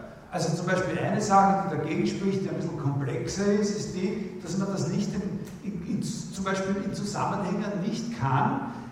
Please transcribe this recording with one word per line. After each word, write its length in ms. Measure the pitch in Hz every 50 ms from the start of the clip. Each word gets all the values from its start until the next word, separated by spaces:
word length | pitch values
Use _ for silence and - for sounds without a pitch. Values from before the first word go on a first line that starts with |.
| - - - - - - -
Also 240 | 175 165 156 -
zum 100 | - 175
Beispiel 320 | 190 185 175 - 151 165 -
eine 220 | - - 202 208
Sache, 480 | - 196 196 196 190 196 190 190 175 180
die 80 | 156
dagegen 300 | 143 156 160 180 202 208
spricht, 360 | 202 202 - 196 196 190 - 170
die 60 | 160
ein 80 | 156
bisschen 220 | - 151 - 156 147
komplexer 720 | 139 139 139 139 135 123 - - 120 - - 190 202 202 208
ist, 240 | 208 208 - -
ist 180 | - - - -
die, 460 | 185 196 - - - 185 - - - 180
dass 140 | 160 185
man 120 | 190 196 196 190
das 160 | 165 135 175
nicht 220 | 190 202 - - 208
in, 80 | 196 - 175 - - - - - - -
in, 240 | 196 - - -
in, 160 | - - - -
zum 400 | - - - - - - 196 190
Beispiel 320 | 190 190 190 190 196 202 202 -
in 120 | - -
Zusammenhängen 880 | - 202 208 - 147 - 185 196 202 185 180 202 214 214 202 202 175 190
nicht 320 | 226 - 233 - - - -
kann, 540 | 143 135 127 135 - 262 285 - - - - - - -